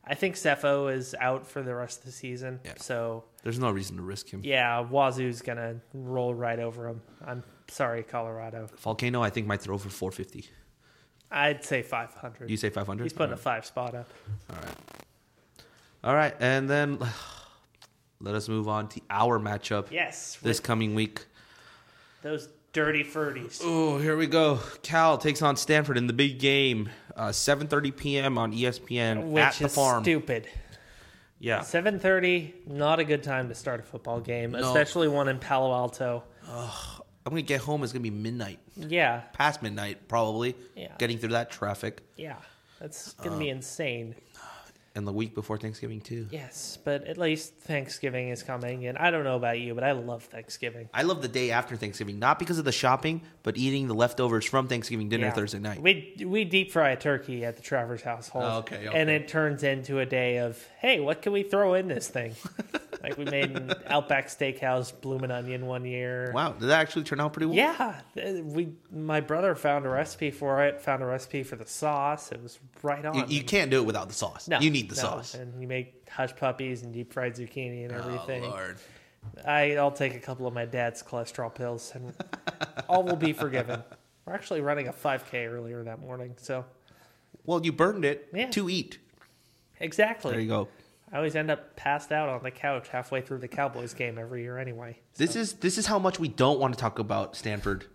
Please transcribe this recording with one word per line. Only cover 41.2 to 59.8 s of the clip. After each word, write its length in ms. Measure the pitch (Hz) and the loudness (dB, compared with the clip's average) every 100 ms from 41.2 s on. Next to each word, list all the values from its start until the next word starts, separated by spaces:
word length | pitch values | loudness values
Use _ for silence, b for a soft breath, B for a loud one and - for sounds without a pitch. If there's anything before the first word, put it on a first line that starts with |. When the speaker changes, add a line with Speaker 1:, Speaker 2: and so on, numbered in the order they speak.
| 110 | 0
Speaker 2:
that 200 | 117 117 | 0 0
traffic. 500 | - 101 101 107 - - - | -6 -4 -2 -6 -8 -20 -14
Speaker 1:
Yeah. 200 | 151 131 B B B B | -12 -12 B B B B
That's 320 | 156 - - | -14 -12 -16
gonna 240 | - 175 160 | -8 -6 -2
be 120 | 147 | -2
Speaker 2:
Um, 60 | 131 | -4
Speaker 1:
insane. 560 | 127 - 151 120 113 117 _ B B B B B B | -8 -4 -2 -2 -6 -12 _ B B B B B B
Speaker 2:
And 120 | 104 101 | -6 -2
the 60 | |
week 200 | 101 113 110 | -2 -2 -4
before 220 | 104 107 | -4 -4
Thanksgiving, 420 | 110 107 117 110 | -6 -8 -8 -10
too. 260 | - 120 107 | -8 -8 -8
Speaker 1:
Yes, 440 | 151 131 - - - | -10 -12 -12 -12 -6
but 220 | - 143 | -2 -2
at 140 | 143 160 | -4 -2
least 360 | 170 156 - _ | 0 0 -4 _
Thanksgiving 720 | - 147 131 - 135 127 123 | -4 -2 -2 -4 -4 -2 -4
is 120 | 120 | -6
coming, 420 | - 123 123 127 123 | -6 -6 -6 -4 -6
and 120 | - | 2
I 140 | 175 | 4
don't 100 | 165 | 4
know 140 | 139 127 | 2 2
about 240 | 120 117 | 2 0
you, 120 | 120 117 | -2 2
but 80 | |
I 80 | 131 | 2
love 320 | 131 120 117 | 2 -2 -8
Thanksgiving. 640 | - 113 113 - 120 117 113 | -10 -16 -14 -6 -6 -6 -4
Speaker 2:
I 100 | - | 2
love 200 | 165 175 | 2 2
the 60 | 131 | 0
day 240 | 127 123 | 0 2
after 240 | 117 127 113 | 2 0 -4
Thanksgiving, 420 | 107 98 101 101 | -4 -4 -6 2
not 220 | 123 151 | 4 4
because 180 | 170 170 | 2 2
of 60 | |
the 80 | 143 | 2
shopping, 480 | 113 131 131 160 165 B B | 4 4 4 2 -2 B B
but 120 | - 113 | -4 0
eating 300 | 131 139 131 | 2 2 0
the 80 | |
leftovers 500 | 110 120 127 123 113 | 4 4 4 4 4
from 220 | - 135 127 | 4 2 2
Thanksgiving 420 | 123 107 117 104 | -2 -2 -4 0
dinner 180 | 117 123 | 2 2
Speaker 1:
Yeah. 60 | |
Speaker 2:
Thursday 260 | 113 104 101 | 0 -2 -4
night. 200 | 107 104 | -6 4
Speaker 1:
We, 360 | 170 196 - - 190 | 4 4 -2 -8 -2
we 180 | 208 | 0
deep 280 | 190 190 185 | 2 2 4
fry 180 | 170 143 | 4 4
a 60 | 127 | 4
turkey 480 | 151 135 135 123 | 2 0 -2 -4
at 100 | 117 | -4
the 80 | 117 | -6
Travers 400 | - 135 117 117 | -2 -2 -2 -6
household, 420 | 131 117 117 127 | -6 -8 -6 -4
Speaker 2:
Oh, 140 | 120 113 | -2 -2
okay, 260 | 113 101 107 | -4 -8 -2
Speaker 1:
and 220 | 160 156 | 2 4
Speaker 2:
okay. 60 | 151 | 2
Speaker 1:
it 120 | 143 | 2
turns 340 | 160 151 139 | 0 0 2
into 380 | 139 135 | 0 0